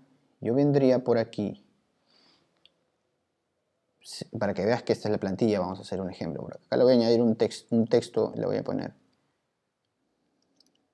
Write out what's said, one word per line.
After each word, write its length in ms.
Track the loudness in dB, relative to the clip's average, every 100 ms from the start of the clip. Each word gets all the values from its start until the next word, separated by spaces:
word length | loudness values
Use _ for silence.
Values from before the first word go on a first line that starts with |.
| _ _ _ _
yo 120 | -2
vendría 520 | 2 4 4 4 4 2
por 120 | 0
aquí, 460 | 0 -4 -6 -8 _ _ _ _ _ _ _ _ _ _ _ _ _ _ _ _ _ _ _ _ _ _ _ _
si, 240 | -20 -16 -12 -6
para 160 | -4
que 120 | -2 -2
veas 180 | -2
que 80 | -2
esta 160 | -2 -2
es 60 |
la 40 | -4
plantilla, 440 | -4 -2 0 0
vamos 180 | -2 -8
a 40 |
hacer 180 | -10 -8
un 80 | -8
ejemplo. 320 | -8 -10 -8
Por 160 | -12 -16
acá 180 | _ 2
le 80 |
voy 80 | 6
a 40 | 6
añadir 240 | 6 4
un 160 | 4 2
tex-, 300 | 0 -2 -2
un 180 | 0 2
texto, 460 | 0 0 -2 -2 -2
le 100 | -4
voy 120 | -4
a 60 | -6
poner 280 | -8 -10 -14 _ _ _ _ _ _ _ _ _ _ _ _ _ _ _ _ _ _ _